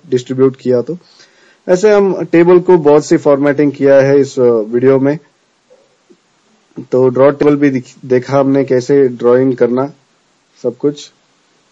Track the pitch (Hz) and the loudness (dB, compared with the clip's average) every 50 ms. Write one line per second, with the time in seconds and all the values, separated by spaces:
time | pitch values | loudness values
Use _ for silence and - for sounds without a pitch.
0 | _ 156 131 127 123 - 135 127 131 135 127 - - 120 123 123 120 - 165 180 | _ -6 -6 -6 -4 -6 -2 0 0 0 0 -4 -4 -4 -2 -2 -4 -6 -10 -14
1 | _ _ _ _ _ _ _ _ _ _ _ _ _ - 185 180 196 214 208 202 | _ _ _ _ _ _ _ _ _ _ _ _ _ -4 -2 0 2 2 2 2
2 | 202 190 175 - 170 165 - 170 170 170 180 180 175 185 185 175 147 147 147 151 | 0 0 -4 -6 -6 -2 0 2 4 4 2 2 4 2 2 2 4 2 2 2
3 | 151 - 170 151 - 151 143 135 143 143 139 143 151 143 131 - 139 139 139 139 | 2 0 -2 -2 0 0 0 0 0 0 0 0 -2 -2 -2 -2 0 2 4 4
4 | 135 139 139 143 135 131 - 135 127 120 120 113 107 110 117 120 127 131 135 135 | 4 4 2 0 0 -2 -2 -2 0 0 0 0 -2 -4 -4 0 0 2 2 2
5 | 135 139 151 170 - _ _ _ _ _ _ _ _ _ _ _ _ _ _ _ | 0 -2 -4 -6 -10 _ _ _ _ _ _ _ _ _ _ _ _ _ _ _
6 | _ _ _ _ _ _ _ _ _ _ _ _ _ _ _ - 127 - - 127 | _ _ _ _ _ _ _ _ _ _ _ _ _ _ _ -20 -10 -4 -2 0
7 | 131 131 123 127 131 143 143 135 143 147 147 143 147 143 131 131 131 - - _ | 0 0 2 2 2 2 2 2 0 0 0 2 0 -2 -2 -4 -8 -12 -18 _
8 | - 131 127 127 123 - 131 143 139 135 135 139 135 131 131 127 123 - 143 139 | -6 -4 -4 -4 -2 -2 -2 -2 0 0 0 -2 -2 -2 -2 -4 -2 0 0 0
9 | 139 127 123 110 120 120 123 127 131 135 127 127 123 117 120 127 135 143 - _ | 0 0 -2 -2 0 0 2 2 0 0 -2 -2 -2 -2 -2 -4 -6 -6 -10 _
10 | _ _ _ _ _ _ _ _ _ _ _ _ - 123 - - - 147 147 147 | _ _ _ _ _ _ _ _ _ _ _ _ -10 -10 -8 -6 -6 -6 -6 -8
11 | - - _ _ _ _ _ _ _ _ _ _ _ _ | -12 -20 _ _ _ _ _ _ _ _ _ _ _ _